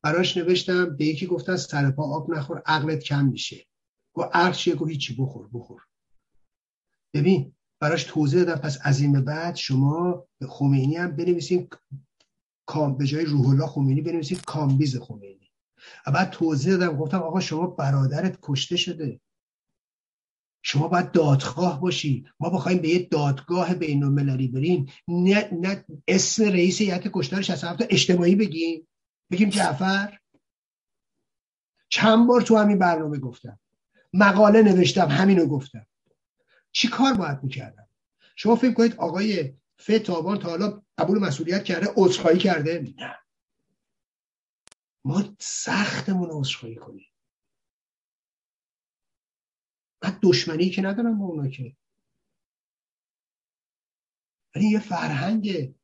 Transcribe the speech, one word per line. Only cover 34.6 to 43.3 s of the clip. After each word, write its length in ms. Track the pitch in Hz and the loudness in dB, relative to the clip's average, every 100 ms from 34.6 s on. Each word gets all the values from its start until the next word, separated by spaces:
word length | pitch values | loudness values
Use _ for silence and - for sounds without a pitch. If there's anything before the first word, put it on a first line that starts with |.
نوشتم، 460 | 214 185 160 151 143 | 8 6 4 4 2
همینو 380 | 143 190 185 151 | 4 4 6 4
گفتم. 400 | 143 - 110 - _ _ _ _ _ _ _ _ | 0 -6 -18 -20 _ _ _ _ _ _ _ _
چی 160 | - 233 | -4 -2
کار 260 | - 269 | 2 2
باید 300 | 233 160 135 | 2 -2 -4
می‌کردم؟ 440 | 135 131 113 - _ _ _ _ _ - | -6 -8 -14 -20 _ _ _ _ _ -4
شما 200 | 208 233 | 2 4
فکر 180 | 254 | 4
کنید 220 | 233 233 - | 4 2 2
آقای 580 | 175 175 214 190 139 - _ _ | -4 -2 -2 -2 -4 -10 _ _
فتابان 580 | - 220 220 170 160 202 | 0 0 2 -4 -2 -4
تا 100 | 170 | -4
حالا 320 | 165 202 202 _ - | -4 -4 -6 _ -4
قبول 220 | 185 208 | 0 2
مسئولیت 440 | 190 139 160 196 | 0 -2 -2 -4
کرده، 240 | - 170 196 - | -2 -2 0 4
عذرخواهی 400 | 185 - - 175 | 4 4 4 4
کرده؟ 560 | 190 170 147 170 143 - | 4 2 -2 -4 -8 -12
نه. 180 | - - _ | -16 -16 _